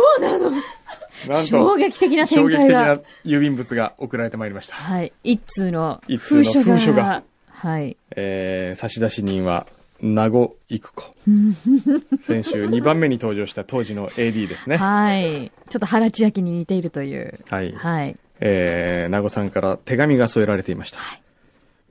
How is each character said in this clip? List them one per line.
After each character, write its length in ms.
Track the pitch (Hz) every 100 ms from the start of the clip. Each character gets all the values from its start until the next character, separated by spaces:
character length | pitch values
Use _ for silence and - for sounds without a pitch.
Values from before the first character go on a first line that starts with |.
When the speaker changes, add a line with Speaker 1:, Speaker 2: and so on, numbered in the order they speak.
| 571 554
Speaker 1:
う 40 |
な 160 | - 370
の。 120 | 349
Speaker 2:
な 80 | 277
ん 40 | - - - - - - 135
と、 140 | 151
Speaker 1:
衝 320 | 160 240 370 392
撃 240 | 392 -
的 180 | 370 302
な 100 | 311
展 220 | 294 285
開 40 |
が。 40 | 302
Speaker 2:
衝 60 |
撃 40 | 269
的 60 |
な 220 | 254 147 143 - - 160
郵 140 | 143
便 160 | 143 127
物 200 | 117 117
が 180 | 110 -
送 200 | 123 120
ら 60 |
れ 60 | 117
て 80 | 113
ま 80 | 107
い 40 |
り 60 | 98
ま 60 |
し 60 | -
た。 80 | -
Speaker 1:
は 260 | 156 180
い。 120 | 170 _
一 180 | 226 220 -
通 260 | 196 185
の 300 | 165 156 - -
Speaker 2:
一 140 | 131
通 140 | - 294
の 80 |
封 20 | 220
書 180 | 277
が。 140 | 233 233
Speaker 1:
封 80 | 220
書 80 |
が。 300 | 214 196 175 _ _ _
は 340 | - 170 156
い。 160 | 139 - _ -
Speaker 2:
え 580 | 98 95 92 92 92 95
ー、 40 |
差 100 | 113
出 320 | 110 113 -
人 240 | 98 95 90
は、 200 | 87 - _ _ -
名 280 | 110 107 110
護 280 | 120 117 - -
育 260 | 110 -
子。 220 | - - _ 208 208 214 170 233
Speaker 1:
<laughs> 560 | 269 285 294 - 269 -
Speaker 2:
先 160 | 226
週 240 | - - 110
二 140 | 120
番 180 | 151 160
目 100 | 151
に 80 | 117
登 180 | 117 101
場 120 | 98
し 60 |
た 100 | 104
当 200 | 95 131
時 120 | 107 101
の 160 | 92 120
エ 120 | 117
ー 20 |
デ 80 | 110
ィ 20 |
ー 40 | 92
で 100 | 87
す 120 | 131
ね。 60 | 160
Speaker 1:
は 420 | 196 208 208 196
い。 340 | 170 147 110 _ -
ち 60 | 220
ょ 20 |
っ 20 |
と 60 | 196
原 260 | 220 226
千 140 | - 214
秋 160 | 202
に 100 | 175
似 140 | 170 165
て 100 | 185
い 60 |
る 80 | 165
と 100 | 143
い 160 | 139 135
う。 220 | - - -
Speaker 2:
は 140 | 95
い。 80 | 92
Speaker 1:
は 320 | - 165 160 139
い。 120 | - _ -
Speaker 2:
え 640 | 104 95 87 85 87 87 85
ー、 20 |
名 120 | 101
護 80 | 104
さ 120 | 107
ん 80 | 101
か 120 | 101
ら 160 | 95 -
手 200 | - 127
紙 200 | 151 131
が 100 | 117
添 160 | 117
え 20 | 104
ら 120 | 98
れ 60 |
て 80 | 92
い 40 | -
ま 100 | -
し 60 |
た。 80 | -
Speaker 1:
は 160 | - -
い。 60 | _ _ _ _ _ _ -